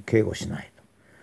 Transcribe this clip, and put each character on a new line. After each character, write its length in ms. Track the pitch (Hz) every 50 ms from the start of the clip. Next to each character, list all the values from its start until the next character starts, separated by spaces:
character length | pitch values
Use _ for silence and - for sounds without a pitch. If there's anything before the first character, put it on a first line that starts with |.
| -
警 160 | - - 110 107
護 120 | - -
し 140 | - - 90
な 140 | 80 73 -
い 100 | - _
と。 60 | _ _ _ _ _ _ _ _ -